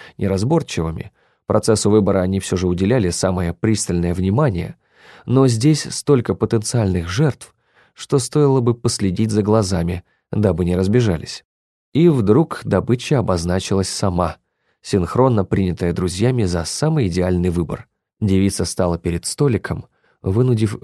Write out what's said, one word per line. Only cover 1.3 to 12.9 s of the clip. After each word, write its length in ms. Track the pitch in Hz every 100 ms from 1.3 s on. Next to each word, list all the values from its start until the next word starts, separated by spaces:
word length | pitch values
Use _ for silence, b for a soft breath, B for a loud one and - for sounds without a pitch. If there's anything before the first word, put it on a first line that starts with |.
| _ -
процессу 420 | 104 - 107 104
выбора 300 | 107 98 98
они 200 | 92 95
все 160 | - 95
же 100 | 90
уделяли 420 | 87 95 127 90
самое 460 | - 95 92 87
пристальное 580 | - 110 107 - 87 87
внимание, 640 | 92 95 110 151 87 82 - B B B B
но 240 | B 127 135
здесь 380 | 113 147 147 -
столько 400 | - - 135 -
потенциальных 760 | 92 110 113 - 123 101 87 85
жертв, 460 | 101 151 - - _ b b b
что 240 | b - 139
стоило 420 | - 147 139 135
бы 140 | 120
последить 560 | 120 120 - 95 87 110
за 120 | 107
глазами, 640 | 101 110 95 92 85 87 - _ -
дабы 360 | 107 104 85 87
не 100 | 90
разбежались. 680 | 95 123 110 80 - - _ _ _ _ _
И 140 | 135 170
вдруг 520 | 135 98 120 165 -
добыча 560 | 107 98 101